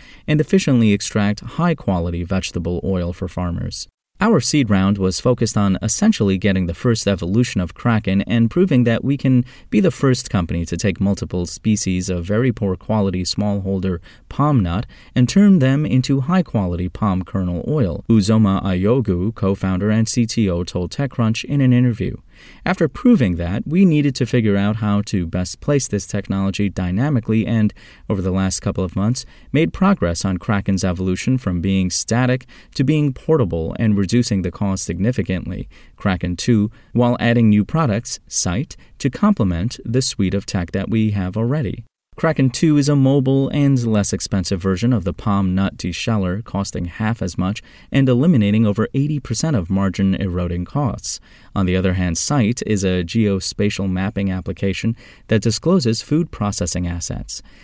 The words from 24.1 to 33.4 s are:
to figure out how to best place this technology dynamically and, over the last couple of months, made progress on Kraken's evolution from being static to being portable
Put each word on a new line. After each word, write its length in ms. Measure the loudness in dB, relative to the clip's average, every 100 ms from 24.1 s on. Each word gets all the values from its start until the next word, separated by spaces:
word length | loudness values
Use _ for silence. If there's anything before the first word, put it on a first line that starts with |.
| 0
to 100 | 0
figure 320 | 2 2 2
out 200 | 0 0
how 240 | 0 0
to 240 | 0 -2 -2
best 320 | -4 -4 -6
place 280 | -2 0 0
this 200 | -4 -4
technology 600 | -6 -4 -2 -2 -2 -2
dynamically 760 | -2 -2 -2 0 0 0 0 2
and, 260 | 2 0 -2 -14 -18 -6
over 100 | -2
the 120 | 0
last 300 | 0 0 -2
couple 220 | -4 -2
of 120 | -4 -2
months, 300 | -2 -2 -6 -20 -4
made 220 | 0 0
progress 520 | 2 2 2 0 0 -2
on 120 | -2
Kraken's 460 | -2 -2 0 0
evolution 540 | 0 -2 -2 -2 0 0
from 240 | 0 -2
being 300 | 0 0 0
static 560 | -2 -2 0 2 0 -6 -20 -12
to 100 | -2
being 300 | 0 2 0
portable 640 | -2 0 2